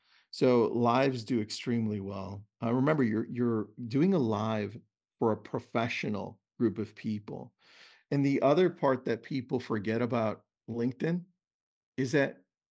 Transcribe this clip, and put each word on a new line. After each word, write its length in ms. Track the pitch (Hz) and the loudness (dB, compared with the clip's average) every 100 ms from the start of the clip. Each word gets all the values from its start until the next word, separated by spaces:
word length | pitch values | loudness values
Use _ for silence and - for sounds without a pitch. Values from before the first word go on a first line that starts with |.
| _ _ _ | _ _ _
So 340 | - 131 123 113 | 0 4 4 4
lives 500 | 120 120 120 139 127 | 2 2 4 2 0
do 160 | 110 123 | -2 -2
extremely 600 | 104 - - 117 110 104 | -2 -6 -2 -2 0 -2
well. 420 | 98 98 95 101 104 _ | -6 -8 -8 -10 -14 _
Uh, 120 | 117 | -2
remember, 280 | 123 139 156 | 2 2 2
you're, 240 | 123 107 - | 2 0 -2
you're 380 | 123 120 113 104 - 120 | -2 0 0 -4 -8 -4
doing 240 | 131 180 | 2 4
a 40 | 190 | 4
live 580 | 117 104 110 110 104 107 - _ _ _ | 2 0 0 -2 -4 -8 -18 _ _ _
for 140 | 117 | 0
a 40 | 107 | 0
professional 1000 | - 127 - 120 117 - - 104 95 - _ - | -2 -8 -4 -2 0 -2 -4 -6 -8 -14 _ -2
group 200 | 117 104 | -2 0
of 160 | 107 | -8
people. 580 | - 113 107 104 - - _ _ - - - _ | -8 -6 -6 -8 -12 -14 _ _ -20 -20 -20 _
And 140 | 143 | 0
the 180 | 139 139 | 2 4
other 260 | 135 151 185 | 4 6 4
part 360 | 180 143 131 123 | 2 0 0 -2
that 160 | 113 | -4
people 360 | - 135 120 131 | -4 -6 -4 -4
forget 440 | - 113 101 113 | -2 -4 -2 -2
about 400 | 120 117 110 101 _ _ - | 0 0 -2 -4 _ _ -10
LinkedIn 540 | 117 120 131 160 175 170 _ _ _ _ _ _ - | -4 -4 -2 -2 -2 -6 _ _ _ _ _ _ -6
is 160 | 131 | 0
that 260 | 151 135 - _ _ _ | 2 0 -2 _ _ _